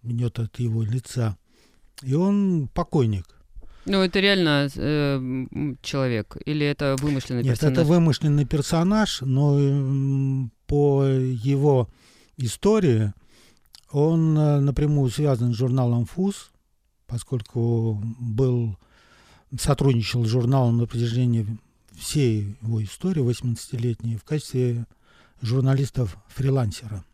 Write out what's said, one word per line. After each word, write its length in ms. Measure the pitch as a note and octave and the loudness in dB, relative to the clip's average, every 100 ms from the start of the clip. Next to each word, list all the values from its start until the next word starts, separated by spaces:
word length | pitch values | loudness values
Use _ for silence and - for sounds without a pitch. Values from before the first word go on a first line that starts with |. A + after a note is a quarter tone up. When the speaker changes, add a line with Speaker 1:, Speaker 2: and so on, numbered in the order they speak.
Speaker 1:
идёт 360 | A#2 A#2+ A#2+ - | -6 -4 -4 -4
от 200 | A#2 - | -8 -4
его 240 | A#2+ A2+ | -4 -2
лица. 540 | A2 B2 - - A2+ F#2+ _ _ _ _ _ - | -2 -4 -6 -4 -4 -4 _ _ _ _ _ -16
И 100 | C3 C#3 | -4 0
он 520 | F#3 G3+ G3 F3 C3 | 2 2 2 0 -2
покойник. 520 | - E3+ D#3+ A#2+ G#2 F2 _ _ - - - - | -4 -2 2 2 0 -6 _ _ -18 -18 -14 -2
Speaker 2:
Ну, 160 | G3 | 2
это 180 | F#3+ G3 | 2 2
реально, 480 | G3 G3 E3 D3 C#3+ C#3+ | 2 4 4 2 0 -2
э, 400 | - D3+ C#3+ C#3 | -2 0 0 -2
м, 640 | B2+ C3 C3+ - A#2+ B2+ | -4 -6 -6 -6 -6 -6
человек? 540 | - C#3+ C3 A#2 G#2 - - | -8 -4 -2 -2 -6 -10 -6
Или 200 | D3+ D3 | -2 -2
это 300 | C#3+ C#3+ C3+ | 0 -2 0
вымышленный 440 | D3 C#3 - B2+ | -2 -2 -4 -4
Speaker 1:
Нет, 100 | C3 | -2
Speaker 2:
персонаж? 240 | A#2 D3+ C3 | 2 2 2
Speaker 1:
это 100 | D#3 | 4
вымышленный 580 | F3 E3 C3+ D#3 D3 C#3+ | 4 4 2 2 2 2
персонаж, 760 | D#3 C#3 E3 F3 G#3+ G#3+ - | 0 0 0 2 2 0 -2
но, 360 | C3+ C3 D3 C#3+ | -2 2 4 4
м, 920 | C#3+ C#3 C3+ C#3 C#3 C#3 C3+ C3+ B2+ _ _ | 2 2 0 0 0 0 0 -2 -4 _ _
по 380 | D3 C#3+ C#3 C3+ | 2 4 4 2
его 840 | C3+ C3 B2+ B2 C#3 D3 C3+ A#2+ - _ _ _ - | 2 0 -2 0 2 4 4 2 -6 _ _ _ -6
истории 800 | B2 - G3 A3 F3+ A2+ G#2+ - _ _ _ _ _ - _ | -6 -2 2 4 4 4 2 -4 _ _ _ _ _ -20 _
он, 460 | D3 D3+ E3 D#3+ D#3 | 0 2 2 2 4
э, 220 | D3+ D3 | 4 4
напрямую 500 | C#3 C3 D3 D3 C3 | 2 0 0 2 0
связан 420 | A2+ D3 B2+ A#2+ | 0 0 2 0
с 20 | A2+ | 0
журналом 500 | C3 C3 B2 A#2+ A#2+ | 0 2 2 0 -2
«Фуз», 460 | - F#3+ G3 - _ _ _ _ _ _ | -2 -4 -4 -14 _ _ _ _ _ _
поскольку 880 | A#2+ - B2+ - B2 A#2 A#2 A2+ G#2+ A2 A2+ | -12 -6 -6 -6 -4 0 0 0 -2 -6 -8
был, 580 | A#2+ A2 C3 B2 A#2 G2 _ _ _ _ _ _ _ B2+ | -6 0 0 2 -2 -6 _ _ _ _ _ _ _ -6
сотрудничал 680 | - C#3+ C#3 A#2+ G#2+ A#2+ A2+ | -2 2 2 2 0 -2 0
с 20 | |
журналом 500 | A#2+ A#2+ C3+ A#2+ A#2 | 0 2 2 2 2
на 100 | A#2 | 0
протяжении 600 | A#2 A#2 A#2 B2+ A#2 G#2 A2 _ _ _ - | -2 -2 0 2 0 -2 -8 _ _ _ -16
всей 600 | - D3+ C3 G#2+ G2+ G2+ | -6 0 2 0 -2 -8
его 220 | A2 A2+ | -6 -4
истории, 380 | G#2 - F3+ F3 | -4 -6 -4 0
восемнадцатилетней, 960 | B2 A#2+ B2 A2+ - B2+ A#2+ A2 A#2 A2+ | 0 -2 -4 -6 -6 -6 -4 -4 -6 -6
в 80 | - | -4
качестве 600 | D3+ - C3 B2 A#2 A2+ _ _ _ _ _ | -6 -4 -2 -2 -2 -6 _ _ _ _ _
журналиста-фрилансера. 1600 | A#2 B2 C3 C3+ C#3 - A#2 - _ - C3 C3+ A#2 - A2 G#2 E2+ | -2 0 2 2 0 -2 -4 -6 _ -6 -2 0 -2 -6 -12 -12 -14